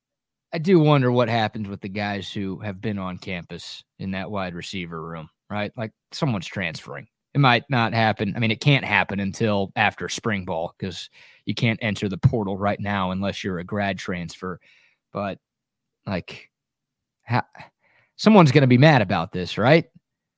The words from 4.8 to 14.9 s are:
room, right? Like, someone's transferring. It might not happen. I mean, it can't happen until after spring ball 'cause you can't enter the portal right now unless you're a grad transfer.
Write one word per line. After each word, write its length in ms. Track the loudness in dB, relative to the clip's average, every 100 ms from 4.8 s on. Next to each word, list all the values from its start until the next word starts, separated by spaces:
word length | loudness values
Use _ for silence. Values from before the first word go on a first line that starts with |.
| -8 -10 -10
room, 240 | -12 -14 _ -10
right? 240 | -8 -6 -8
Like, 160 | -12 _ _
someone's 340 | -4 -2 -2 -4
transferring. 600 | -6 -6 -8 -14 -16 -16 _ _
It 60 | 2
might 240 | 4 4 2
not 240 | -2 0
happen. 400 | 2 0 0 -4 -2
I 20 |
mean, 120 | -2
it 100 | 0
can't 240 | 2 2 2
happen 340 | 0 0 -2
until 540 | -4 -2 0 0 -2 0
after 320 | 0 0 -8
spring 380 | -6 -4 -4 -6
ball 280 | -6 -8 -8
'cause 300 | -10 -10 -16 _ -20 _ -8
you 100 | -2
can't 240 | 0 0
enter 260 | -2 -4 -4
the 100 | 0
portal 400 | 2 2 -4 -2
right 220 | -2 -2
now 320 | -4 -2 -2
unless 320 | -2 -4 -4
you're 160 | -6 -6
a 60 | -6
grad 340 | -4 -4 -4
transfer. 600 | -6 -8 -8 -10 -12 -12 _ _ _